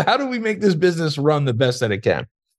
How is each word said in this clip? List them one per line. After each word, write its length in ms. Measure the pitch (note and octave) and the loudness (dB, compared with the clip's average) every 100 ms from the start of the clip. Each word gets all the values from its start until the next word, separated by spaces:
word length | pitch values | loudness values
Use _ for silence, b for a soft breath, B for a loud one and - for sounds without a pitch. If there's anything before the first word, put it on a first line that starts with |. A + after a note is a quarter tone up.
| D#3+ | 2
how 100 | B3+ | 0
do 80 | C4+ | 0
we 120 | B3 | -4
make 200 | A3 G#3 | -4 0
this 140 | G3+ D#3+ | 0 2
business 420 | F3+ E3 D#3+ C#3+ | 2 0 -2 -2
run 260 | C#3+ D3+ C#3 | 0 2 0
the 80 | |
best 260 | A2+ B2+ B2 | 0 0 0
that 120 | A2+ | -2
it 100 | G2+ | 0
can? 240 | G#2+ D2+ - _ _ | 0 -2 -4 _ _